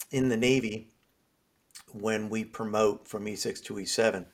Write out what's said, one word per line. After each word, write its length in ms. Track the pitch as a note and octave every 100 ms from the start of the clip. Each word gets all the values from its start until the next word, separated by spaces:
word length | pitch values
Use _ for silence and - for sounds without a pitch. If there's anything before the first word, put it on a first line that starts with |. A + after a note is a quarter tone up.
| -
in 180 | C3+ C3
the 80 | A2+
Navy, 520 | B2 C3+ A2+ A2 - _ _ _ _ _ _ _ _ - -
when 360 | G#2+ G#2+ G#2+ G#2+
we 160 | A2
promote 640 | A2 - A2 G#2+ G#2+ - -
from 200 | G#2+ G#2+
E 80 | G2+
six 240 | A2+ -
to 160 | - G#2
E 60 |
seven 420 | F#2 - A2+ F#2+ E2+